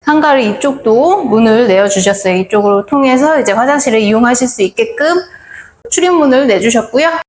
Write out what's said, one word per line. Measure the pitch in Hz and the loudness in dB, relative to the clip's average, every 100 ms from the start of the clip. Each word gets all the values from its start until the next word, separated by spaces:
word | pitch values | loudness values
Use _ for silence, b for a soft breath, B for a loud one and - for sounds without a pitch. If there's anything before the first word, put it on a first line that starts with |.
| - | 0
상가를 | 302 294 269 | 0 2 2
이쪽도 | 220 202 190 180 226 226 311 392 | 0 -2 -4 -2 0 2 2 0
문을 | 269 220 226 220 240 | 0 0 2 2 2
내어주셨어요. | 185 202 196 190 196 190 185 | 2 0 0 -2 -2 -2 -2
이쪽으로 | 190 214 202 202 202 | -2 0 0 -2 0
통해서 | 285 269 254 294 311 | 0 2 2 2 0
이제 | 214 | 0
화장실을 | 202 254 285 277 220 | 0 0 0 0 0
이용하실 | 208 220 240 247 254 | 0 2 2 0 -2
수 | - | -2
있게끔 | 190 - - - 302 349 359 B B B B B - | -4 -4 -8 -4 -2 -2 -6 B B B B B -6
출입문을 | - 359 339 285 254 269 | -2 0 2 2 2 2
내주셨고요. | 196 226 226 220 254 330 330 | 0 0 -2 -2 -2 -2 -4